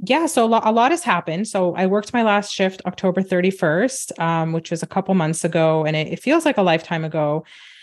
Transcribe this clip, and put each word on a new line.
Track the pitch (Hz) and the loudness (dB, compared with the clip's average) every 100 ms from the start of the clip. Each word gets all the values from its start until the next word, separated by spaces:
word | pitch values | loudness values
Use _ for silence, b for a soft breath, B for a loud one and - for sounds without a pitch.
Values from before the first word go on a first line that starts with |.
| 185 | -2
yeah, | 277 330 | 0 2
so | - 226 | 2 2
a | |
lo-, | 226 | 2
a | 220 | 2
lot | 226 247 | 2 2
has | 339 | 2
happened. | 233 175 - 165 214 | 0 0 0 -6 -4
So | 196 180 170 | -2 -2 0
I | 185 | 0
worked | 208 202 | 0 0
my | 240 | 0
last | 220 208 202 | 2 2 0
shift | - 190 190 185 | -2 -2 -2 -10
October | - 190 180 | -2 -2 0
thirty-first, | 190 180 185 190 165 165 254 - - - | 0 0 0 0 0 2 0 -4 -10 -4
um, | 165 165 160 | -2 0 -2
which | 165 - | -4 -4
was | 170 | -8
a | - | -4
couple | 190 185 | -4 0
months | 190 156 165 | 0 0 -2
ago. | 170 165 160 160 | -2 2 2 2
And | 156 156 | 0 -2
it, | 156 | -4
it | 175 | -4
feels | - 330 320 | 0 2 2
like | 269 | 2
a | |
lifetime | 185 165 - 165 | 2 2 0 -6
ago. | 160 160 151 156 B B B B | -4 -2 0 -2 B B B B